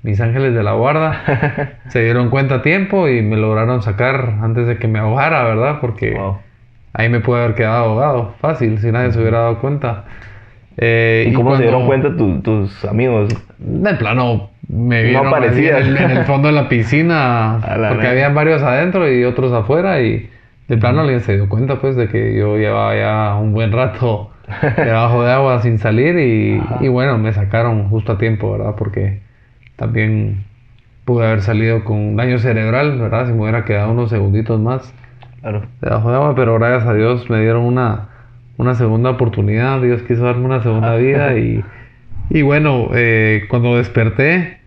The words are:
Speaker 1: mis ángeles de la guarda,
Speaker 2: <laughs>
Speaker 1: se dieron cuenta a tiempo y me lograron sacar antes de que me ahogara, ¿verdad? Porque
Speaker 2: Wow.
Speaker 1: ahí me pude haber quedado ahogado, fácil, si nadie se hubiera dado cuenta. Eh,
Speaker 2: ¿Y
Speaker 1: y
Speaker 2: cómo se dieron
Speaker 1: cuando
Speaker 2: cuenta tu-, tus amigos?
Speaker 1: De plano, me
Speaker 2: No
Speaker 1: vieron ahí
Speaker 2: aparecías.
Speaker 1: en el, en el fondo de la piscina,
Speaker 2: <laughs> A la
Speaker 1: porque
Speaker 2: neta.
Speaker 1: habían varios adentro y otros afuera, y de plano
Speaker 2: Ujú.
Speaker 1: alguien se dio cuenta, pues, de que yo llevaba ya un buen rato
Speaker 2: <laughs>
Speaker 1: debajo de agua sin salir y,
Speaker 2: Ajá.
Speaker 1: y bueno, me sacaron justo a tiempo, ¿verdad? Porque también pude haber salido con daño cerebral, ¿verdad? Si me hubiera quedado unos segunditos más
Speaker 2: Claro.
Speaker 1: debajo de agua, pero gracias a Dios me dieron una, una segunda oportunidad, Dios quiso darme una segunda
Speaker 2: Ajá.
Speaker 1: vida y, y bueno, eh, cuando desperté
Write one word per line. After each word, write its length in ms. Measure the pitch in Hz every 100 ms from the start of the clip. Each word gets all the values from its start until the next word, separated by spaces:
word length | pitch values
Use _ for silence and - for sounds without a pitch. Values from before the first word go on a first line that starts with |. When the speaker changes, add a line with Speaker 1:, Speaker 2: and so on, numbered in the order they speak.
Speaker 1:
mis 180 | 110 101
ángeles 340 | 117 127 135
de 80 | 117
la 80 | 104
guarda, 1040 | 107 123 156 160 151 - 127 147 - 139 -
Speaker 2:
<laughs> 80 | 127
Speaker 1:
se 160 | 123
dieron 260 | 113 120 120
cuenta 260 | 135 135 131
a 60 |
tiempo 460 | 147 185 190 202 165
y 140 | 123
me 140 | 107 107
lograron 460 | 110 107 113 123
sacar 520 | 110 101 123 135 117 107
antes 240 | 113 117 120
de 80 | 113
que 80 | 113
me 140 | 107
ahogara, 420 | 110 123 147 160
¿verdad? 360 | 120 110 127 147
Porque 320 | 123 110 107
Speaker 2:
Wow. 240 | 107 98 98 - _ - - -
Speaker 1:
ahí 160 | - 113
me 100 | 120
pude 220 | 113 120
haber 140 | 120 110
quedado 300 | 110 117 113
ahogado, 480 | 107 147 127 104 -
fácil, 380 | 147 156 117 110
si 140 | 113
nadie 180 | 113 123
se 80 | 113
hubiera 200 | 113 117
dado 180 | 117 113
cuenta. 460 | 135 143 131 104 - - - - - - - -
Eh, 480 | 117 117 113 113 117
Speaker 2:
¿Y 40 |
Speaker 1:
y 20 |
Speaker 2:
cómo 240 | 127 123 135
se 60 |
dieron 220 | 120 127 123
Speaker 1:
cuando 220 | 135 139
Speaker 2:
cuenta 100 | 170
tu-, 160 | 107 76
tus 420 | 113 107 98 -
amigos? 500 | 98 104 127 117 104 113 - -
Speaker 1:
De 360 | - - 202
plano, 560 | 185 104 123 123 110 101 - -
me 300 | - 120 120
Speaker 2:
No 60 | 113
Speaker 1:
vieron 180 | 127 139
ahí 60 |
Speaker 2:
aparecías. 480 | 143 120 - 160 139
Speaker 1:
en 60 | 135
el, 80 | 139
en 140 | 135 127
el 60 |
fondo 220 | 123 139 147
de 60 |
la 140 | 147 135
piscina, 880 | 120 107 143 165 165 131 120 113 113
Speaker 2:
<laughs> 60 |
A 140 | 107 113
la 120 | 110
Speaker 1:
porque 140 | 107
Speaker 2:
neta. 80 | 117
Speaker 1:
habían 220 | 127 143 143
varios 260 | 151 156
adentro 480 | 139 127 175 185 165
y 120 | 123
otros 280 | 123 123 131
afuera, 480 | 120 107 151 185 170
y 280 | 113 110 - - _ _ -
de 80 | 120
plano 220 | 120 135
Speaker 2:
Ujú. 60 |
Speaker 1:
alguien 160 | 151 123
se 120 | 110
dio 140 | 101 101
cuenta, 320 | 107 131 135
pues, 160 | 135 127
de 100 | 110
que 300 | 107 110 107
yo 220 | 104 104
llevaba 360 | 107 107 107
ya 400 | 107 107 107 107
un 180 | 101 110
buen 200 | 107 113
rato 580 | 113 127 101 127 104 107 - -
Speaker 2:
<laughs> 300 | 104 151 113
Speaker 1:
debajo 480 | 139 113 117 120
de 80 | 120
agua 280 | 131 139 123
sin 160 | 117 110
salir 360 | 110 110 143 175
y, 440 | 135 110 104 104
Speaker 2:
Ajá. 180 | 104 123
Speaker 1:
y 60 | 131
bueno, 320 | 123 135 120
me 140 | 107
sacaron 560 | 101 98 110 117 107 104
justo 240 | 110 101
a 60 | 104
tiempo, 340 | 113 107 104
¿verdad? 220 | 104 107 107
Porque 480 | 101 98 98 98 - _ _ - - -
también 680 | 110 113 107 107 104 98 98 - - - _ -
pude 220 | - 120 113
haber 160 | 110
salido 420 | 98 110 113 113
con 320 | 104 107 107 107
daño 220 | 127 123
cerebral, 600 | 123 110 110 123 147 135
¿verdad? 280 | 110 - 127
Si 60 |
me 80 | 113
hubiera 240 | 107 113 113
quedado 260 | 104 104
unos 160 | 117 117
segunditos 500 | 110 101 101 113 113
más 360 | 110 131 - - - - - -
Speaker 2:
Claro. 200 | 110 104 - -
Speaker 1:
debajo 280 | - 110 113
de 60 | 127
agua, 180 | 147
pero 200 | 131 120 113
gracias 300 | 117 123 117
a 60 |
Dios 340 | 107 110 123 120
me 140 | 110
dieron 200 | 110 117
una, 440 | 120 123 123 107 101 - - - - -
una 180 | 120
segunda 360 | 120 117 110 123
oportunidad, 720 | 123 120 - 98 107 127 135
Dios 180 | 123 120
quiso 220 | - 120
darme 220 | 123 120 127
una 160 | 131
segunda 260 | 117 110 113
Speaker 2:
Ajá. 80 | 117
Speaker 1:
vida 400 | 127 143 143 123
y, 260 | 117 110 101 - - - - - -
y 100 | 160
bueno, 460 | 143 147 151 131 113
eh, 500 | 117 117 113 110 107 101
cuando 260 | 123 120 120
desperté 840 | 113 - 113 - 139 180 170 -